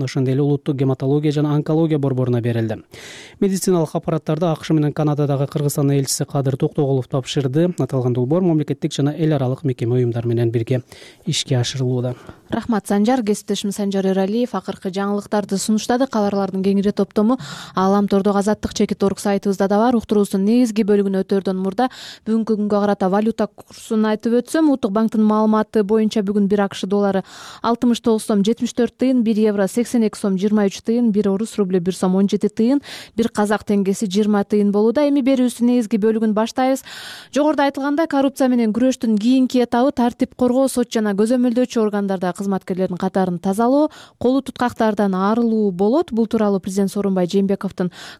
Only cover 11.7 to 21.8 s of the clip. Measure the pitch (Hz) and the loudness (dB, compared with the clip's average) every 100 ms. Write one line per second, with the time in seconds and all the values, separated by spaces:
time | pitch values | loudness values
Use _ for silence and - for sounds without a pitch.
11.7 | 131 127 127 123 123 - - - - 220 | -2 -2 -2 -4 -8 -14 -20 -8 -6 -2
12.7 | 220 - 202 208 262 208 208 - 196 202 | -4 0 0 2 0 0 -4 -4 -6 -4
13.7 | 196 202 196 190 190 190 220 247 196 - | -4 -4 -2 0 0 0 -2 -2 -4 -8
14.7 | 190 196 185 202 202 202 208 196 196 - | -8 -8 -6 -4 -4 -4 -4 -2 -4 0
15.7 | 214 - 247 262 220 202 196 196 190 190 | -2 0 0 0 0 -2 0 -2 -2 0
16.7 | 196 196 202 196 - 214 262 - - - | 0 0 0 -2 0 0 0 -4 -16 -10
17.7 | - 190 202 202 196 196 202 196 214 - | -2 2 2 2 0 0 0 0 -2 -4
18.7 | - 208 202 196 190 208 202 202 190 196 | -2 -2 0 -2 -2 -2 -2 -2 0 2
19.7 | 202 233 240 - 214 202 196 196 240 247 | 2 2 0 0 0 0 0 2 2 2
20.7 | 208 202 208 196 190 190 196 190 185 190 | 2 2 2 2 -2 0 -2 -2 -2 -4
21.7 | 190 | -2